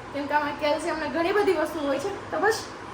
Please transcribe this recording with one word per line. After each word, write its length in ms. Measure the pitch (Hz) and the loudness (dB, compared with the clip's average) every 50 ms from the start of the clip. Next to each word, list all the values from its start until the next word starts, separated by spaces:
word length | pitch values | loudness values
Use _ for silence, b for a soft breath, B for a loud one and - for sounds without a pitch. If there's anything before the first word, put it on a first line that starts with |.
| - - - | -12 -8 -6
કેમ 120 | 277 294 | -6 -2
કે 80 | 277 294 | 0 2
આમાં 260 | 302 294 294 294 - | 2 2 0 -2 0
કેલ્શિયમ 360 | 302 294 302 311 302 339 311 311 | 0 2 2 2 0 -2 -2 -2
ને 100 | 311 285 | -2 -2
ઘણી 240 | 247 330 339 359 | 0 2 2 4
બધી 200 | 403 415 403 381 | 4 4 4 4
વસ્તુ 340 | 359 311 320 302 - 320 285 | 4 4 0 0 -2 -2 0
હોય 120 | 277 269 - | 0 0 0
છે. 320 | - 403 403 - - - | -2 -4 -6 -8 -6 -4
તો 100 | - 320 | -2 2
બસ 240 | 359 427 440 - - - - - - - | 2 2 2 0 -4 -10 -12 -14 -14 -14